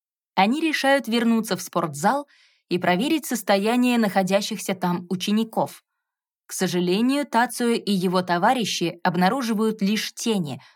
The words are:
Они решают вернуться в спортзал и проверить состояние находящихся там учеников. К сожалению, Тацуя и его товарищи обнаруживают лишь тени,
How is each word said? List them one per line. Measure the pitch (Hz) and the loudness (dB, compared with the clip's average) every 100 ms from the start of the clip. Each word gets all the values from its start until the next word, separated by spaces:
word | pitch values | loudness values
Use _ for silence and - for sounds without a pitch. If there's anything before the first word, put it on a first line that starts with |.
| _ _ _ - | _ _ _ 0
Они | 202 285 | 0 2
решают | 320 285 269 277 262 | -2 0 2 2 2
вернуться | 233 233 226 220 180 | 0 2 2 0 -4
в | |
спортзал | - 175 165 143 196 277 285 _ _ _ _ | -4 -4 -4 -2 0 0 -4 _ _ _ _
и | 175 | -2
проверить | 180 180 277 320 - | 2 2 2 -2 -2
состояние | 247 - 196 208 247 247 240 | -4 0 2 2 2 2 2
находящихся | 214 196 180 196 208 208 - | 2 2 2 0 0 -6 -6
там | 185 175 175 175 | -4 -2 -2 -4
учеников. | 180 190 214 220 - 143 - _ _ _ _ _ _ - | -6 -2 0 0 -2 -4 -6 _ _ _ _ _ _ -14
К | |
сожалению, | - 180 175 180 190 247 277 285 | -4 -2 0 0 2 0 0 0
Тацуя | 226 240 - 240 233 | 0 0 0 0 0
и | - | 0
его | 196 185 180 | 0 2 0
товарищи | 180 175 208 262 202 - 170 - | 0 2 2 2 -2 -2 -4 -2
обнаруживают | 185 170 185 262 233 208 220 220 | -2 2 2 2 0 0 0 0
лишь | 196 214 - | 0 0 -4
тени, | - 233 208 147 131 - | -6 -2 -2 -2 -6 -14